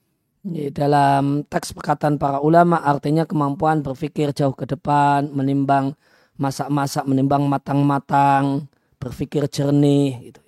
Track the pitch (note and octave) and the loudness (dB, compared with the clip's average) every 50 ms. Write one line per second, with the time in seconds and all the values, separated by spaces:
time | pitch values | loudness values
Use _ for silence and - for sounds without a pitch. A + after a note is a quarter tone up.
0 | _ _ _ _ _ _ _ _ - G3 E3 D#3 D3 C#3 C#3+ - C#3+ C#3+ C#3+ C#3+ | _ _ _ _ _ _ _ _ -12 -10 -8 -6 -6 -6 -4 -2 0 2 4 4
1 | C#3 C#3 C#3 C#3 C#3 C#3 C#3+ D3 D3+ - - F3 - - - - - F3 D3 - | 4 4 2 2 0 0 -2 -4 -6 -6 -8 -8 -8 -8 -14 -10 -4 -4 -4 0
2 | - D3 D3 C#3+ D3 C#3 C#3 C#3 C#3+ D3+ E3 E3+ F3 E3+ E3+ D#3 - D3 C#3+ C#3 | 0 -2 -2 0 -2 -2 -2 0 2 4 6 6 6 6 4 0 2 0 0 0
3 | - D3 D3+ D#3+ D#3+ - F3 D3+ C#3+ C#3 C#3+ - D#3+ D#3 D#3 D#3 C#3 C#3 C3 - | 0 0 0 0 0 0 -2 -2 -2 -2 -2 -2 0 0 0 0 -2 -6 -8 -8
4 | D#3 C#3+ - - D3+ C#3+ C#3 - D3 C3+ B2+ - C3+ A#2 C#3 - - D3 D3 C#3+ | -8 -8 -4 -4 -4 -2 -2 0 -2 -2 -2 -4 -6 -8 -8 -6 -4 0 0 2
5 | C#3+ C#3+ C#3+ C#3+ C#3+ D3+ D3 C#3 C3+ C#3 C#3 C#3 C#3 C3+ C#3 C#3 C3+ C#3 D3 _ | 2 2 2 0 -2 -4 -4 -4 -2 0 0 0 0 2 0 0 0 -2 -6 _
6 | _ _ _ _ _ _ _ - C#3 C#3 B2+ - C#3 - D3 C#3+ C#3 C#3 - D3+ | _ _ _ _ _ _ _ -6 -4 -4 -4 -6 -6 -4 -2 -2 -2 -2 -4 -6
7 | C3+ C#3 C3+ C3 C3+ C#3 C#3+ C#3+ C#3+ C#3 C#3 C#3 - - C#3 C#3+ C#3+ C#3+ C#3+ C#3 | -2 0 0 0 2 2 2 2 2 0 -2 -2 -4 -2 0 0 2 2 0 -2
8 | - - D#3+ C#3 C#3 C#3 C#3 C#3 C#3+ C#3 C#3 C#3 D3 - _ _ _ _ _ - | -2 0 2 2 4 4 4 2 0 0 -2 -4 -8 -10 _ _ _ _ _ -14
9 | - B2 A2+ - D3 - - D3 C#3+ C3+ - - C#3+ C#3+ C#3+ C#3+ D3 C#3+ C#3+ C#3+ | -12 -12 -8 -8 -8 -4 -2 -2 -2 -2 -2 -2 0 2 4 4 4 4 4 4
10 | C#3+ C#3 B2+ A#2 - A#2 - - _ | 2 0 -4 -8 -14 -20 -20 -20 _